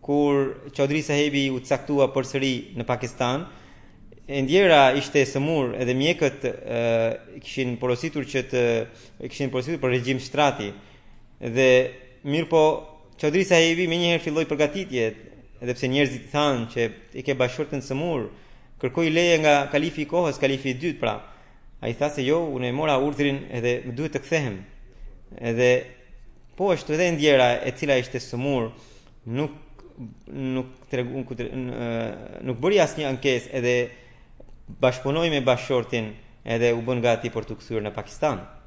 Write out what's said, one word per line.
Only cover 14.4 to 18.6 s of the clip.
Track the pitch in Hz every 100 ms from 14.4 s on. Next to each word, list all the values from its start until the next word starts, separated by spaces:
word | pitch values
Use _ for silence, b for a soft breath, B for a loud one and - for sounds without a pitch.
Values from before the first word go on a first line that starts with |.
| 151
përgatitje, | 151 147 196 180 123 110 107 - - - -
edhe | 120 123
pse | 127
njerëzit | 135 139 123 110
thanë | 147 147 127 113
që | 120 117 - - -
i | 135
ke | 131
bashortën | 127 - 147 139
sëmur, | 123 135 170 147 104 b b b